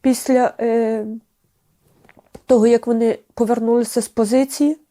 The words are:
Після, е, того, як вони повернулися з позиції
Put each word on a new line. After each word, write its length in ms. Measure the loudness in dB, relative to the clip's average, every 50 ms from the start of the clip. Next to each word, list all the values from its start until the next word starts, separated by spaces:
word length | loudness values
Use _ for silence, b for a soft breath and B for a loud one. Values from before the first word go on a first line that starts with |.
Після, 540 | _ 0 -2 -2 0 0 2 2 2 0 -2 -4
е, 460 | -4 -2 0 0 0 -2 -2 -4 -6 -8 -12 -14 _ _ _ _ _ _ _ _ _ _ _ _ _ _ _ _ _ _ _ -20 _ _ _ -20 _
того, 200 | _ 2 4 4
як 200 | 4 4 2 2
вони 320 | -2 -2 0 0 0 -2 -4 _ _ _
повернулися 680 | -4 -2 0 0 -2 0 0 0 0 0 -2 -4 -6
з 60 | -6 -6
позиції 720 | _ -2 -2 2 2 0 0 0 -2 -2 0 0 -2 -4 _ _